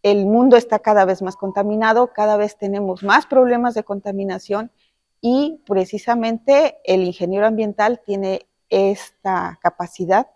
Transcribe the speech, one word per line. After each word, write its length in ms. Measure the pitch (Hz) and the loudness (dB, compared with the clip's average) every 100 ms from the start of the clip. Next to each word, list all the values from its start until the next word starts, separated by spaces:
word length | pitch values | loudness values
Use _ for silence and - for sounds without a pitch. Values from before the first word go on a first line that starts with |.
el 240 | 202 208 196 | 2 2 2
mundo 320 | 226 262 240 | 2 6 6
está 220 | 240 214 | 4 -2
cada 260 | 220 208 190 | 2 2 2
vez 160 | 185 | 0
más 160 | 185 185 | -6 -8
contaminado, 760 | 196 196 202 214 220 220 247 | -8 -4 -2 0 2 2 0
cada 240 | - 214 208 | 0 0 0
vez 220 | 208 - | -2 -4
tenemos 460 | 202 202 196 185 | -6 -4 -6 -6
más 220 | 196 226 - | 0 0 2
problemas 480 | 262 247 240 240 | 2 2 2 -2
de 120 | 226 - | -4 -8
contaminación 840 | 202 202 196 196 185 - 202 233 _ _ _ _ _ | -10 -8 -8 -6 -8 -6 -8 -8 _ _ _ _ _
y 400 | 233 254 294 320 - | 0 0 0 -6 -4
precisamente 1080 | 196 185 208 - 240 226 226 - 277 302 - | -2 -2 -6 -4 -2 -2 -4 2 4 2 -2
el 200 | - 190 | 0 0
ingeniero 440 | 180 175 175 190 220 | 0 -4 -4 0 0
ambiental 540 | 220 214 208 214 240 - | 0 -4 -2 -2 -2 -6
tiene 400 | 196 196 190 _ _ _ | -6 -4 -6 _ _ _
esta 920 | 190 196 202 - _ 190 180 175 165 | 0 2 -2 -10 _ -4 -4 -4 -4
capacidad 680 | 175 - 175 - 175 190 262 | -4 -4 -14 -8 0 0 0